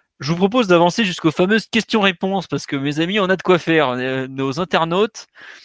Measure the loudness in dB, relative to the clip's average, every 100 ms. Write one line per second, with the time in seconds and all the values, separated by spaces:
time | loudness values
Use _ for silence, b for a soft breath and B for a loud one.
0 | B _ -4 0 2 2 4 4 4 2
1 | -2 0 -2 0 2 2 0 -4 0 0
2 | 0 0 -4 -4 -4 -8 -6 -4 -4 -2
3 | -2 0 0 0 2 0 2 2 2 -2
4 | -4 -4 -6 -6 -4 -4 -2 -2 0 0
5 | -2 -4 -20 B B B